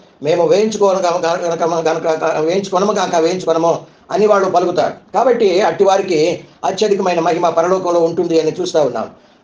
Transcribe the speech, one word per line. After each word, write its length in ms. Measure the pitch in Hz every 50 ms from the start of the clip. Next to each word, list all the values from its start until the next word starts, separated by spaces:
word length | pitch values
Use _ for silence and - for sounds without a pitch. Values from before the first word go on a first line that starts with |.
| - - _ -
"మేము 240 | 131 147 175 175 170
వేయించుకోను 520 | 156 175 202 220 220 214 202 202 196 185 190
గనక, 280 | 175 175 170 180 170
గనక, 360 | 165 170 180 175 170 170 160
గనక, 640 | 175 165 175 165 160 160 165 165 165 165 160 160 165 160 151 151
వేయించుకొనము 520 | 156 165 180 196 196 - 190 180 196 214
గాక, 240 | 202 196 185 175 -
వేయించుకొనము" 640 | 165 160 165 185 185 180 165 160 165 165 170 147 - - - - _ _ -
అని 160 | - 185 214
వాళ్ళు 240 | 208 208 196 190 180
పలుకుతారు. 440 | 160 180 180 175 - 156 - - - - - - -
కాబట్టి 460 | - 240 262 233 - 226 190 170 190
అట్టి 240 | 214 165 156 - 196
వారికి 560 | 196 190 202 190 180 175 151 160 175 160 - - - - - -
అత్యధికమైన 560 | 180 196 - 214 202 202 190 185 185 175 165
మహిమ 280 | 165 175 170 175 175 165
పరలోకంలో 520 | 156 165 165 180 190 190 185 175 175 170
ఉంటుంది 400 | 165 165 165 185 170 170 165 160
అని 120 | 156 156 151 185
చూస్తా 220 | 175 - - 160
ఉన్నాం. 280 | 143 123 117 113 107 - - - _ _ _ _